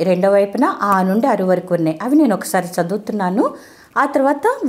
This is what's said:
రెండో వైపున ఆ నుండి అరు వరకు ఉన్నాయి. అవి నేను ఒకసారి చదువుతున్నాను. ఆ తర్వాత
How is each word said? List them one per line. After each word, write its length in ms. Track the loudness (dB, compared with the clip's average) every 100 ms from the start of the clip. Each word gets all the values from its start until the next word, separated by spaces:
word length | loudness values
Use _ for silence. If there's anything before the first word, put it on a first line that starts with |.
రెండో 260 | 0 2 2
వైపున 340 | 2 2 0
ఆ 380 | -2 0 0 2
నుండి 240 | 2 2 0
అరు 180 | 0
వరకు 300 | 0 0 0
ఉన్నాయి. 240 | -2 -2 -2
అవి 140 | 0 4
నేను 180 | 4
ఒకసారి 320 | 0 -2 -4 -2 -4
చదువుతున్నాను. 760 | -2 -4 -4 -4 -2 0 -2 -4 -18 -20 -6 -2
ఆ 80 |
తర్వాత 560 | 0 2 0 0 -2 -2